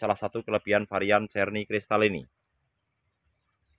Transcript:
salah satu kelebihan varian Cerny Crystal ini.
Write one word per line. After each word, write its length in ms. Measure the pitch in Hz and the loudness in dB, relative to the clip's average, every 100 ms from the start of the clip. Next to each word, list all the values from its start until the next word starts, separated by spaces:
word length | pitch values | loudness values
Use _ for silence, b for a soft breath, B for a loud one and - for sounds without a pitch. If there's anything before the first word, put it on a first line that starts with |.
salah 160 | 107 104 | -2 -2
satu 240 | 104 113 | -4 -8
kelebihan 480 | 113 107 - 101 104 | -4 -4 2 0 0
varian 400 | 98 98 104 107 | -2 2 2 2
Cerny 400 | 104 98 107 104 | -2 -2 -2 -4
Crystal 320 | 104 - 104 | -4 0 2
ini. 200 | 107 85 65 _ _ _ _ _ _ _ _ _ _ _ _ _ _ | 2 0 -10 _ _ _ _ _ _ _ _ _ _ _ _ _ _